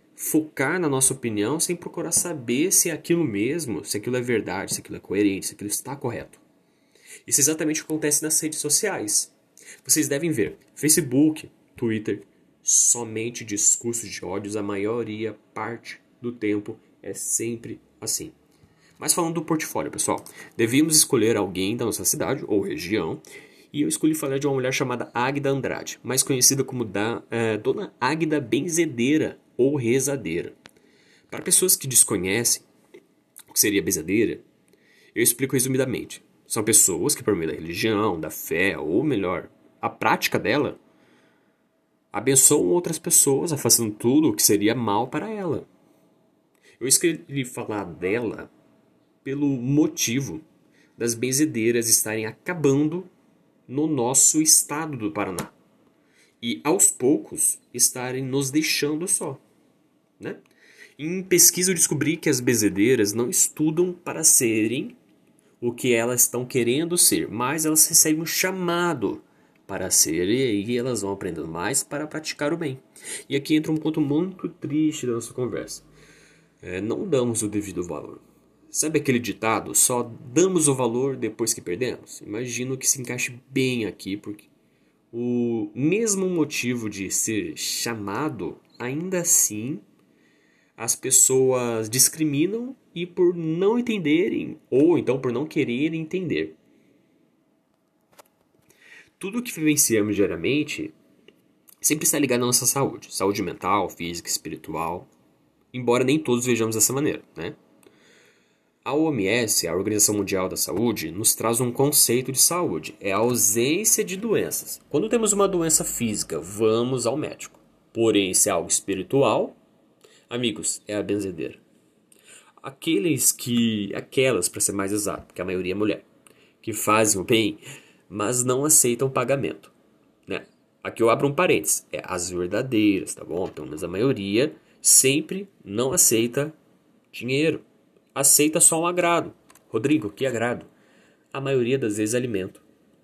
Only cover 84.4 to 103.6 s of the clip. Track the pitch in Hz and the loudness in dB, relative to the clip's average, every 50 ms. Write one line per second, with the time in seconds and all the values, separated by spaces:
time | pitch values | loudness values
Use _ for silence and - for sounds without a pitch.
84.4 | - _ _ _ _ _ _ _ _ _ _ _ _ _ - 117 120 123 123 120 | -18 _ _ _ _ _ _ _ _ _ _ _ _ _ -8 -6 -2 0 0 0
85.4 | 120 117 117 113 107 104 - 117 135 160 185 214 233 220 190 190 190 185 180 165 | 0 0 0 -2 -4 -4 -4 -2 0 2 2 2 2 0 0 0 0 0 0 0
86.4 | 151 139 - - 117 120 127 120 110 107 92 98 98 90 - - - 113 110 104 | 0 0 -2 -2 -2 -2 -2 -2 -4 -6 -6 -6 -6 -4 -4 -4 -2 -2 -2 -2
87.4 | 85 80 - - - - - - - 120 117 110 101 98 101 120 147 151 131 98 | -4 -4 -8 -8 -6 -6 -6 -4 -4 -4 -6 -6 -6 -6 -4 -4 -4 -4 -4 -6
88.4 | 90 73 - - _ _ _ - 117 123 135 156 175 190 185 175 170 - - - | -8 -8 -8 -12 _ _ _ -8 -6 -6 -4 -4 -4 -4 -4 -2 0 2 2 2
89.4 | - - 107 107 110 131 160 208 - _ _ _ _ _ _ _ _ _ _ _ | 2 0 -2 -6 -6 -6 -8 -8 -12 _ _ _ _ _ _ _ _ _ _ _
90.4 | _ _ _ _ _ _ _ - 113 117 - - - 135 127 - - - 131 131 | _ _ _ _ _ _ _ -8 -4 -4 -4 -4 0 2 4 4 6 6 6 4
91.4 | 131 131 127 127 123 120 117 113 110 110 117 127 - - - 160 156 151 139 139 | 4 4 4 2 0 0 -2 -2 -2 0 2 2 2 2 2 0 -2 0 2 2
92.4 | 160 185 208 233 240 254 269 - _ _ - 165 175 175 - - 180 175 180 170 | 0 0 0 -4 -6 -8 -10 -14 _ _ -10 -8 -8 -6 0 2 2 4 2 0
93.4 | 165 160 160 170 190 202 233 247 240 240 220 202 160 147 151 170 196 - - - | -2 -2 0 2 2 2 2 2 0 0 -2 0 2 2 2 4 2 0 0 -2
94.4 | 82 - - - _ _ 123 131 151 170 170 131 104 - 127 139 135 127 117 120 | -4 -6 -10 -14 _ _ 4 6 6 6 6 4 2 0 0 0 -2 -2 -2 -2
95.4 | 151 156 - 160 131 120 120 127 147 165 165 160 160 156 - 180 185 147 92 76 | -4 -2 -2 0 0 0 0 0 -2 -2 -2 -4 -6 -6 -4 -4 -2 -2 -2 -2
96.4 | 80 - - _ _ _ _ _ _ _ _ _ _ _ _ _ _ _ _ _ | -2 -4 -8 _ _ _ _ _ _ _ _ _ _ _ _ _ _ _ _ _
97.4 | _ _ _ _ _ _ _ _ _ _ _ _ _ _ _ - - _ _ _ | _ _ _ _ _ _ _ _ _ _ _ _ _ _ _ -20 -20 _ _ _
98.4 | _ _ _ _ _ _ _ _ _ - - - - _ _ _ - 196 208 240 | _ _ _ _ _ _ _ _ _ -20 -20 -20 -20 _ _ _ -10 -6 -6 -6
99.4 | 240 - - 170 156 156 147 139 - - 113 107 104 110 101 95 101 87 87 85 | -6 -6 -4 0 2 2 4 4 4 4 4 4 4 2 2 2 2 2 0 0
100.4 | 82 101 135 151 147 147 - - - - - _ _ _ _ _ _ - _ _ | 0 0 0 0 0 -2 -6 -8 -8 -10 -12 _ _ _ _ _ _ -20 _ _
101.4 | _ _ _ _ _ - _ _ - - 151 151 - - - 143 143 120 123 123 | _ _ _ _ _ -20 _ _ -2 0 0 0 0 0 2 2 2 2 2 2
102.4 | 123 123 120 - 123 - - 139 131 - - - - - - - 95 98 101 110 | 2 2 0 2 0 0 2 2 0 0 -2 -8 -14 -12 -4 0 0 0 0 0
103.4 | 98 85 - - | -4 -4 -6 -4